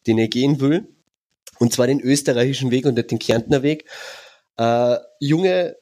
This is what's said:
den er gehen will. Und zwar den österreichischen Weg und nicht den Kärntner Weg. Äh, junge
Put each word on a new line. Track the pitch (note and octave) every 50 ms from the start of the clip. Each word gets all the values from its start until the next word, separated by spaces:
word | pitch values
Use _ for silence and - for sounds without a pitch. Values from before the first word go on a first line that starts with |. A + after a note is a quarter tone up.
| -
den | - A2 A2
er | A2 G#2+
gehen | A2 A#2+ C3 C#3 D3 C3
will. | C3+ C#3 D#3 F#3+ - - _ _ _ _ _ _ _ _ _ _ _ - _ -
Und | A#2+ A#2+ -
zwar | - B2
den | B2 C#3 C#3
österreichischen | B2 B2+ C#3 C#3+ C#3 D3+ B2+ A#2+ A#2+ C3+ C3+ B2+ C3+ B2
Weg | A#2+ C3 C3
und | D3 A#2+
nicht | A#2 A2+ -
den | - A2
Kärntner | - - A2+ A2+ A2+ B2+ D3 C3+ B2+
Weg. | D3 D#3 D3+ - - - - - - - - - - _ _ _ _ _
Äh, | - A2+ A#2 A#2+ A#2+ B2 A#2+ A#2+ - - - _ -
junge | C#3+ C#3+ D#3 E3 F#3+ F#3 F#3 F#3 F3 D#3+ - -